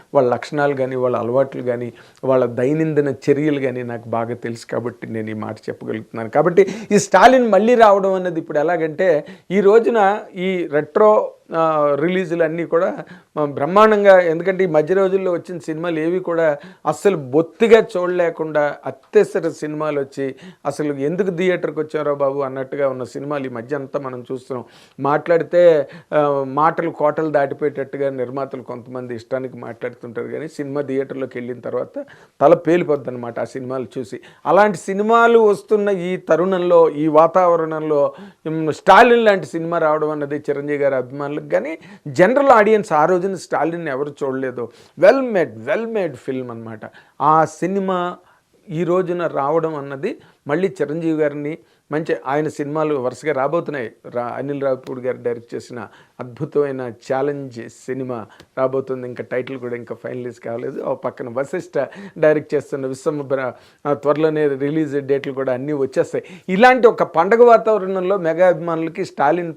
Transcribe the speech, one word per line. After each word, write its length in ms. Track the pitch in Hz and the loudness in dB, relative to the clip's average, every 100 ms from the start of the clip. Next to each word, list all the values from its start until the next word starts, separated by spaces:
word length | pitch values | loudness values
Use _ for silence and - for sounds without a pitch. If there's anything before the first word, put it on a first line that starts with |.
| - | -2
వాళ్ళ 160 | 147 123 | 2 2
లక్షణాలు 440 | 120 - 151 143 | 0 -4 -2 0
కానీ 220 | 131 131 131 | 0 -4 -2
వాళ్ళ 220 | 123 120 | -2 -2
అలవాట్లు 440 | 113 127 135 135 | -2 0 -2 -4
కానీ 320 | 123 120 120 - - - | -6 -6 -8 -14 -20 -8
వాళ్ళ 220 | 131 131 120 | 0 0 0
దైనందిన 680 | 120 127 156 160 151 143 123 - | 0 -2 0 0 0 -2 -4 0
చర్యలు 280 | 139 156 139 | 0 0 -2
కానీ 240 | 131 127 | -4 -6
నాకు 260 | 120 117 113 | -10 -10 -6
బాగా 240 | 113 117 | -6 -4
తెలుసు 320 | 120 120 117 - | -8 -10 -12 -8
కాబట్టి 420 | 123 117 - 123 | -6 -6 -10 -10
నేను 220 | 113 110 | -8 -8
ఈ 40 | |
మాట 240 | 107 107 110 | -8 -10 -10
చెప్పగలుగుతున్నాను. 720 | - 113 123 110 - 117 113 | -12 -12 -8 -10 -10 -10 -2
కాబట్టి 380 | 147 165 170 190 - - | 2 4 4 2 0 0
ఈ 80 | 202 | 0
స్టాలిన్ 520 | - 190 240 262 233 | 4 8 8 8 6
మళ్ళీ 240 | 190 220 233 | 4 4 6
రావడం 380 | 214 196 190 | 8 6 4
అన్నది 260 | 190 180 160 | 0 -2 -6
ఇప్పుడు 200 | 147 151 | -2 -2
ఎలాగంటే 640 | 156 175 160 147 185 151 - - - | 0 0 -2 0 2 2 -2 -18 -2
ఈ 100 | 196 | 4
రోజున 580 | 196 226 226 233 196 220 220 190 | 6 6 4 4 2 2 -6 -6
ఈ 320 | 185 180 160 | -4 -2 -2
రెట్రో, 640 | 147 147 208 214 214 190 - - 165 | -2 0 4 6 4 0 -10 -8 0
ఆ, 400 | 160 156 147 139 | 0 2 0 0
రిలీజులు 440 | 170 185 170 170 | 0 -2 -2 -2
అన్నీ 220 | 160 165 151 | -2 -2 -2
కూడా, 320 | 170 196 277 - - _ - | 0 0 -4 -14 -20 _ -4
ఆ, 60 | 147 | -4
బ్రహ్మాండంగా, 720 | 131 147 196 220 208 202 185 | -2 2 6 6 6 8 8
ఎందుకంటే 440 | 170 165 185 185 | 6 0 -2 0
ఈ 40 | 185 | 2
మధ్య 260 | 156 151 | 2 2
రోజుల్లో 380 | 190 190 190 180 | 2 2 0 -2
వచ్చిన 280 | 170 175 175 | -4 -6 -12
సినిమాలు 400 | - 156 175 156 | -8 -6 -4 -2
ఏవి 200 | 165 180 | -2 -2
కూడా 380 | 175 165 160 143 - - 151 | -2 0 0 0 -8 -8 -4
అస్సలు 300 | 156 202 170 | 0 0 0
బొత్తిగా 680 | 127 147 165 - 220 220 190 180 | 0 0 0 0 6 6 6 -4
చూడలేకుండా 800 | 180 180 170 165 156 151 147 - - | -2 0 -2 -2 -2 0 -2 -4 -10
అత్యవసర 640 | - _ 214 190 190 160 | -12 _ 4 4 0 -4
సినిమాలు 500 | - 151 151 156 143 | -6 -8 -6 -4 -4
వచ్చి 360 | 139 143 135 - 185 - 147 | -6 -6 -8 -8 -20 -8 -8
అసలు 280 | - 151 | -4 -4
ఎందుకు 360 | 139 143 175 190 | -2 -4 -2 -4
థియేటర్కి 500 | 170 185 170 156 151 | -2 -2 -2 -4 -6
వచ్చారో 360 | 151 151 147 143 | -6 -4 -4 -2
బాబు 240 | 139 139 | -2 -2
అన్నట్టుగా 500 | 135 135 131 143 139 | -6 -6 -8 -2 -2
ఉన్న 140 | 127 | -4
సినిమాలు 420 | 120 143 143 143 131 | -10 -10 -8 -6 -6
ఈ 40 | |
మధ్య 260 | 117 123 143 | -10 -8 -8
అంతా 240 | 135 147 | -6 -8
మనం 260 | 131 123 123 | -8 -12 -10
చూస్తున్నాం. 340 | 131 - 123 - - _ - | -12 -8 -12 -12 -20 _ -4
మాట్లాడితే, 880 | 139 147 160 165 151 175 175 151 - 170 - | 0 0 2 0 2 6 6 6 0 -10 -2
ఆ, 320 | 151 147 139 135 | 0 2 0 -2
మాటలు 420 | 139 160 160 165 | 0 0 0 -6
కోటలు 400 | - 151 151 160 | -2 -2 0 0
దాటిపోయేటట్టుగా 800 | 143 139 135 147 131 131 139 139 | 0 0 -2 -4 -4 -8 -4 -4
నిర్మాతలు 520 | 135 123 135 135 131 | -4 -6 -6 -8 -10
కొంతమంది 540 | 123 123 123 127 123 113 | -12 -14 -12 -12 -10 -10
ఇష్టానికి 420 | - 131 131 123 | -6 -8 -8 -12
మాట్లాడుతుంటారు, 720 | 120 113 123 120 123 117 120 | -14 -10 -12 -12 -12 -10 -8
కానీ 200 | 127 160 | -10 -10
సినిమా 340 | 156 139 143 | -10 -8 -6
థియేటర్లోకి 560 | 135 135 135 135 127 123 | -4 -4 -4 -8 -8 -10
వెళ్ళిన 220 | 120 123 | -10 -10
తర్వాత 460 | 113 123 - 277 277 - _ - | -8 -8 -8 -10 -14 -20 _ 2
తల 120 | 143 | 4
పేలిపోద్ది 560 | 170 156 180 147 143 127 | 6 4 0 2 -2 -4
అనమాట 300 | 123 120 120 | -10 -10 -8
ఆ 40 | |
సినిమాలు 440 | 117 135 127 131 117 131 | -8 -8 -8 -8 -8 -10
చూసి. 220 | 117 127 - _ 143 | -12 -14 -18 _ 2
అలాంటి 320 | 180 214 170 | 4 4 0
సినిమాలు 600 | - 196 214 233 233 233 | -6 -4 2 4 6 6
వస్తున్న 500 | 214 196 - 214 202 | 4 2 0 0 0
ఈ 280 | 190 175 180 | -2 -4 -6
తరుణంలో, 720 | - 160 190 185 175 170 160 | 0 2 2 0 4 6 4
ఈ 180 | 147 156 | 2 2
వాతావరణంలో, 1080 | 151 160 185 180 170 160 156 156 147 139 - 202 _ 160 | 4 6 4 4 2 0 -4 -2 0 0 -4 -20 _ -8
ఉమ్, 240 | 160 156 | -4 -4
స్టాలిన్ 540 | - - 190 247 240 214 | 0 8 8 8 6 4
లాంటి 200 | 190 147 | 2 -2
సినిమా 320 | 165 165 170 | -8 -4 0
రావడం 320 | 156 156 151 | 2 2 -2
అన్నది 260 | 151 143 147 | -4 -6 -6
చిరంజీవి 440 | 147 143 147 143 | -4 -4 -4 0
గారి 160 | 139 131 | 0 0
అభిమానులకు 460 | 123 139 143 151 | -4 -8 -8 -8
కానీ 360 | 147 180 277 320 - - 151 | -2 -4 -2 -10 -16 -16 -8
జనరల్ 400 | 131 190 269 277 | 2 4 4 6
ఆడియన్స్ 460 | 226 214 214 - | 6 6 2 2
ఆ 120 | 151 165 | 2 2
రోజున 300 | 180 196 180 | 2 -2 -6
స్టాలిన్ 520 | - 139 156 170 160 | -6 -2 -2 -4 -6
ఎవరు 280 | 131 147 139 | -6 -6 -6
చూడలేదో 460 | 139 131 131 120 113 _ _ - | -6 -4 -6 -8 -12 _ _ 4
well 200 | 185 269 | 4 4
made, 480 | 254 196 139 110 120 | 0 0 -2 -4 -4
well 180 | 196 226 | -4 -2
made 300 | 220 170 127 - | -4 -6 -8 -8
film 220 | 131 123 | -8 -8
అనమాట. 280 | 113 113 110 117 - _ - | -12 -14 -14 -16 -20 _ -2
ఆ 240 | 143 156 156 | 2 4 2
సినిమా 720 | - 175 196 190 185 180 180 _ _ _ _ - | -2 -4 -2 -2 -2 -4 -8 _ _ _ _ -10
ఈ 140 | 160 | -4
రోజున 440 | 170 185 175 175 156 | 0 0 0 -4 -4
రావడం 480 | 143 139 165 160 147 | -2 0 0 -2 -6
అన్నది 420 | 139 139 202 - _ _ 139 | -10 -8 -8 -8 _ _ -4
మళ్ళీ 200 | 160 190 - | -2 -2 -2
చిరంజీవి 400 | 143 165 165 156 | -6 -4 -4 -2
గారిని 360 | 147 147 147 165 _ _ - | -2 -4 -10 -12 _ _ -8
మంచి, 240 | 156 165 - 131 | -6 -4 -6 -2
ఆయన 200 | 147 151 | -2 -2
సినిమాలు 480 | 151 143 156 156 143 | -6 -6 -4 -2 -2
వరుసగా 380 | 123 120 151 | -4 -6 -4
రాబోతున్నాయి. 580 | 131 139 170 151 143 110 _ 131 | -2 -2 -2 -4 -8 -10 _ -10
రా-, 280 | 120 120 117 | -8 -8 -8
అనిల్ 260 | 139 143 | -8 -4
రావిపూడి 380 | 135 131 139 127 | -4 -4 -6 -8
గారు 160 | 123 120 | -6 -6
డైరెక్ట్ 340 | 120 120 - 123 | -6 -8 -10 -14
చేసిన 320 | - 123 101 - _ - | -12 -14 -14 -18 _ -16
అద్భుతమైన 580 | 123 120 147 147 143 131 123 113 - | -16 -10 -4 -2 -2 -4 -10 -12 -6
ఛాలెంజ్ 500 | 131 143 143 135 117 120 - - | -4 -2 -6 -10 -14 -16 -16 -10
సినిమా 320 | 127 127 120 98 - - - | -8 -6 -8 -12 -20 -12 -4
రాబోతుంది. 460 | 131 135 123 131 123 | -2 -2 -6 -8 -8
ఇంకా 120 | 113 113 | -12 -8
టైటిల్ 240 | 127 127 131 | -6 -6 -10
కూడా 120 | 120 120 | -8 -10
ఇంకా 140 | 113 113 | -12 -14
ఫైనలైజ్ 360 | 127 127 123 117 117 | -12 -10 -12 -12 -10
కాలేదు. 300 | 117 131 - - | -8 -8 -8 -6
ఆ 40 | 131 131 | -6 -8
పక్కన 240 | - 127 120 | -8 -10 -6
వశిష్ఠ 480 | 147 180 170 147 127 190 196 175 | -6 -8 -6 -6 -6 -10 -16 0
డైరెక్ట్ 280 | 156 151 139 147 | 2 2 0 -6
చేస్తున్న 320 | - 139 131 | -4 -8 -6
విశ్వంబర, 480 | 127 160 147 135 135 127 - _ _ 147 | -6 -6 -6 -4 -4 -4 -10 _ _ -4
ఆ, 60 | 143 | -2
త్వరలోనే 400 | 143 147 160 151 147 135 143 | 0 2 2 0 -2 0 -2
రిలీజ్ 300 | 160 143 143 135 | -2 -2 -4 -2
డేట్లు 220 | 139 143 131 | -2 -2 -6
కూడా 140 | 135 123 | -4 -4
అన్నీ 160 | 143 147 | -4 -4
వచ్చేస్తాయి. 400 | 135 170 147 131 - 185 - 185 | -2 -2 -2 -4 -8 -16 -4 6
ఇలాంటి 300 | 254 254 226 | 6 8 4
ఒక 100 | - 165 160 | 4 0 0
పండగ 240 | 185 233 240 | 2 6 8
వాతావరణంలో 640 | 226 226 214 190 190 180 202 165 | 8 4 0 0 -4 -2 0 0
మెగా 200 | 160 180 | 2 4
అభిమానులకి 520 | 160 170 160 165 180 170 | 2 -2 -4 -4 -6 -8
స్టాలిన్ 420 | - 143 175 170 | 0 0 0 -4